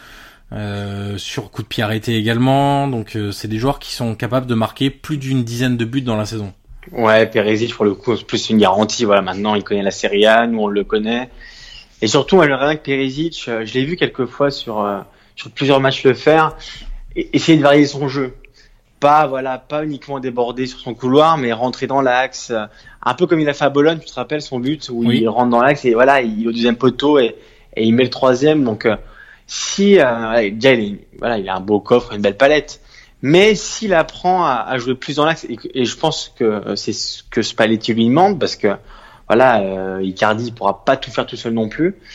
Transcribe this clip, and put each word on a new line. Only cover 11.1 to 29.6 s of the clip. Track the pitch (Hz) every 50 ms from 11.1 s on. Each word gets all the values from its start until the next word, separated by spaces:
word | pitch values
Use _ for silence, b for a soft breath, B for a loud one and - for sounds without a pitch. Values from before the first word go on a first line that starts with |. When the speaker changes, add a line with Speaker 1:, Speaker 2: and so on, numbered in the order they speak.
| 120 123 127 - - B B B B B B B B B B B B B
Speaker 2:
Et | 113 107
surtout, | - 143 131 - 202
moi, | 180 160
j'aimerais | 143 135 127 139
bien | 147 156
que | 151
Perisic, | - 143 139 135 135 131 131 147 160 165 160 - - 127
euh, | 117 110 113
je | 110
l'ai | 117 127 131
vu | 151 180
quelques | - 156 117 - - 123
fois | 120 - - 143 143
sur, | 139 - - 120 107 107
euh, | 101 101 101 98 - - b b b b b
sur | - - 120
plusieurs | - - 139 135 139 135
matchs | 135 135 135 - -
le | 135
faire, | 120 - - 151 156 160 160 151 - B B B B B B B B B B - -
et, | - - - -
essayer | 143 - - 160
de | 151
varier | 139 139 143 151 143
son | 135 143 139 147
jeu. | 135 135 143 131 127 120 - - _ b b b b b b b _ _ -
Pas, | 143 143 147 156 151
voilà, | 135 131 131 131 131 127
pas | 127 _ - 147 151 156
uniquement | 156 143 127 - 143 139 135
déborder | 127 131 120 123 120 120 120 127 131
sur | 127 - -
son | - 127 113
couloir, | - - 123 131 147 156 160 165 151
mais | 127 120 113
rentrer | 113 123 127 123 - 139
dans | 135 135 139
l'axe. | 135 127 123 127 131 127 - - - -
Euh, | 117 110 104 104 b b b b b b
un | - 123 127
peu | - 180
comme | 156 180 156
il | 151 143
a | 143
fait | - 151
à | 135
Bologne, | 135 143 147 160 165 156
tu | -
te | - -
rappelles | 131 120 - 151 151
son | 143 - 135 123
but, | 120 135 156 151 - -
où | 123 117 117
Speaker 1:
Oui. | 117 123 117
Speaker 2:
il | 113 113
rentre | 104 120 123 120
dans | 120 120
l'axe | 123 139 147 143 -
et | 123 113
voilà, | 113 127 139 139 135
il | 123 113 107 107 113
est | 117
au |
deuxième | 117 117 117 120 117
poteau | - 131 127 123 - 139 147 151 139
et, | 120 - - b b b b b b b b
et | - 110
il | 113 117
met | 123 131
le | 123
troisième. | - - 131 131 123 120 143 151 156 151 135
Donc, | 117 104 - -
euh, | 117 104 - B B B B B B B B B
si, | B - -